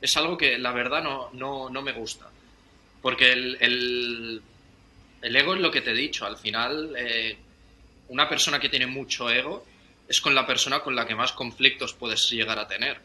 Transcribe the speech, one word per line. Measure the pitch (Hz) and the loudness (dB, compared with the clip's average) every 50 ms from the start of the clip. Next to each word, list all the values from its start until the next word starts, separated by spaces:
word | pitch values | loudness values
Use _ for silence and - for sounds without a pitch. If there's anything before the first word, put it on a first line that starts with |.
Es | - 139 - | 0 2 2
algo | 156 156 165 175 | 2 2 0 0
que, | 165 156 139 123 120 | 2 2 2 2 2
la | 123 123 | 0 -2
verdad, | 123 120 120 123 139 156 165 | -2 0 -2 0 -2 -2 -2
no, | 151 139 135 127 120 120 | -2 -6 -6 -8 -10 -10
no, | 127 131 135 139 135 131 127 | -10 -8 -6 -6 -6 -8 -8
no | 127 135 139 | -8 -6 -6
me | 139 127 | -6 -6
gusta. | 117 113 107 - - - - - - - - - _ _ _ - - _ _ _ - - | -6 -6 -10 -10 -12 -14 -20 -20 -20 -20 -20 -20 _ _ _ -20 -20 _ _ _ -4 -2
Porque | 127 127 - 131 127 127 | -2 2 6 6 6 6
el, | 123 127 127 127 127 | 6 2 -2 -2 2
el, | 117 120 123 123 123 123 123 123 120 120 120 117 117 117 113 110 107 - - - - - - - - - _ - - - - - - | 2 2 4 2 2 0 0 0 -2 -2 -4 -6 -8 -8 -10 -10 -12 -16 -20 -20 -20 -20 -20 -20 -20 -20 _ -20 -20 -20 -20 -10 -6
el | 117 117 | 0 2
ego | 131 139 160 190 | 4 4 4 2
es | 190 | 2
lo | 185 160 - | 0 2 0
que | 143 | 0
te | 123 127 | -2 0
he | 113 | 0
dicho. | 117 139 151 - - 113 | 0 0 -2 -4 -4 -6
Al | 101 107 | -6 -8
final, | 110 - 110 104 113 117 123 143 156 156 160 147 | -6 -8 -6 -2 -2 -2 -2 -2 -4 -6 -8 -8
eh, | 123 123 120 117 113 113 113 107 - - - - _ - - - - - - _ - _ - | -8 -4 -2 -2 -2 -2 -2 -6 -8 -14 -20 -20 _ -20 -20 -20 -20 -20 -20 _ -20 _ -10
una | 123 131 147 151 | 2 2 2 2
persona | 156 139 - - 147 143 | 4 0 2 2 2 0
que | 139 135 | 0 0
tiene | - 135 127 | 2 2 0
mucho | 127 131 139 131 - - - 127 120 | 0 -2 -6 -6 -6 -6 -4 0 2
ego | 117 123 127 147 180 196 - - - - - - - _ _ _ | 2 2 2 -2 -6 -8 -10 -16 -20 -20 -20 -20 -20 _ _ _
es | - - | 0 0
con | - 151 139 | 4 4 4
la | 135 127 | 4 4
persona | - 131 117 - 135 135 151 | 4 2 0 2 2 0 -2
con | 147 147 131 | 0 -2 -2
la | 123 117 110 | -2 0 -2
que | 113 | 0
más | 107 120 127 - | 0 0 -2 -2
conflictos | - 135 120 110 - 131 135 135 - 131 117 - | -4 -8 -10 -4 4 4 4 4 2 -8 -8 -8
puedes | - - 117 110 110 - - | -8 -6 -4 0 0 2 0
llegar | 123 113 110 107 110 107 | 2 0 0 0 -2 -4
a | 104 - | -4 -6
tener. | 98 98 117 139 127 - - | -4 -4 -2 -2 -4 -6 -12